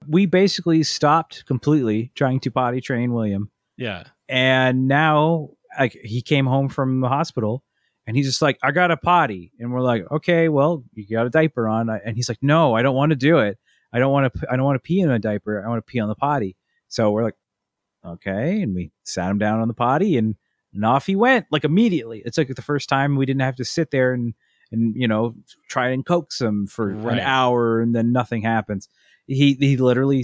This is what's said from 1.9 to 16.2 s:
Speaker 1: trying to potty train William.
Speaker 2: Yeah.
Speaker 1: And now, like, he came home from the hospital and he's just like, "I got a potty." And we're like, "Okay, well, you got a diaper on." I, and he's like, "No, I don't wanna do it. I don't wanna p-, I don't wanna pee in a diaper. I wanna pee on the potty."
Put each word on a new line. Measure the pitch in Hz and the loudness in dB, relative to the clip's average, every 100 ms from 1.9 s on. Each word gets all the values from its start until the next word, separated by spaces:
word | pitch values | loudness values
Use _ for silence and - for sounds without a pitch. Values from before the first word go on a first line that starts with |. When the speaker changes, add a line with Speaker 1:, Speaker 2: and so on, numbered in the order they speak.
| 107 120 - | -2 -4 -2
Speaker 1:
trying | 135 127 | 0 0
to | 127 | -2
potty | 127 123 127 | -2 -2 -2
train | - 123 123 | -4 -2 -2
William. | 117 107 98 104 _ _ - | -2 -2 -4 -6 _ _ -12
Speaker 2:
Yeah. | 120 90 87 _ - | -10 -10 -14 _ -4
Speaker 1:
And | 131 131 131 127 127 131 | 0 2 4 2 2 2
now, | 139 156 151 156 165 151 _ _ - | 2 4 4 2 0 -4 _ _ -2
like, | 127 | -2
he | - - 120 | -4 -8 -6
came | - 143 131 | 0 0 2
home | 135 139 | 0 0
from | - 131 131 | -2 -2 0
the | 127 | 0
hospital | 139 165 - 107 127 _ _ _ _ - | -2 -2 -4 -4 -4 _ _ _ _ -4
and | 123 | -2
he's | 139 | 0
just | 123 | 0
like, | 151 131 | 0 0
"I | 135 | 0
got | 147 175 | 2 2
a | 160 | 0
potty." | 175 175 139 95 87 - | 2 2 2 -4 -14 -12
And | 117 | -6
we're | 127 | -2
like, | 127 117 85 | 0 0 -2
"Okay, | 151 - 170 165 | -4 0 2 4
well, | 147 147 165 120 | 4 2 0 -8
you | - 101 | -16 -6
got | 113 120 | -2 0
a | |
diaper | 160 160 131 110 | 2 2 0 0
on." | 110 117 | 0 -2
I, | 107 104 | -4 -6
and | 110 | -6
he's | 120 | -6
like, | 113 | -2
"No, | 139 156 151 | 2 4 4
I | 113 | 2
don't | 131 131 | 2 2
wanna | 147 143 | 0 2
do | 139 165 | 4 4
it. | 104 95 _ _ _ | 2 -2 _ _ _
I | 117 | 0
don't | 135 | 2
wanna | 139 135 | 2 0
p-, | - - | -2 -4
I | 127 | -2
don't | 139 | 0
wanna | 135 | -2
pee | - 185 | -2 0
in | 170 | 2
a | 120 | 0
diaper. | 107 104 - 104 107 | -2 -4 -4 -6 -4
I | |
wanna | 117 | -6
pee | - 123 | -6 -6
on | 107 | -4
the | |
potty." | 110 | -2